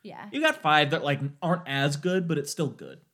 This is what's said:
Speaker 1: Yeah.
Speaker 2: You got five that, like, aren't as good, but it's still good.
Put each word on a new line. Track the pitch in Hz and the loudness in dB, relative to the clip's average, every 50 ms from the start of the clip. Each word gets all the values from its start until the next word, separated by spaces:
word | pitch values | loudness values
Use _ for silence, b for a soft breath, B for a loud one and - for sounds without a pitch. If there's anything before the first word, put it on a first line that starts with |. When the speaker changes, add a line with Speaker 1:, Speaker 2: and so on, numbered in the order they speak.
| - | -20
Speaker 1:
Yeah. | 202 - - - 208 | -18 -16 -16 -14 -8
Speaker 2:
You | 214 285 | -2 0
got | 311 311 302 - | 0 0 0 2
five | - 151 151 151 147 139 | 4 6 6 6 6 4
that, | 160 156 139 | 2 0 0
like, | 143 139 139 139 139 - - | 0 0 0 -2 -6 -6 -4
aren't | 175 165 170 170 - | -2 0 0 0 -2
as | 135 139 139 139 147 143 | -4 -2 0 0 0 0
good, | 147 175 180 185 190 175 | -2 -2 0 0 0 0
but | 165 160 | 0 -2
it's | - 143 - | -2 -2 -4
still | - - 156 123 | -4 -4 -4 -4
good. | 110 - - 65 - - _ _ | -4 -8 -14 -18 -18 -20 _ _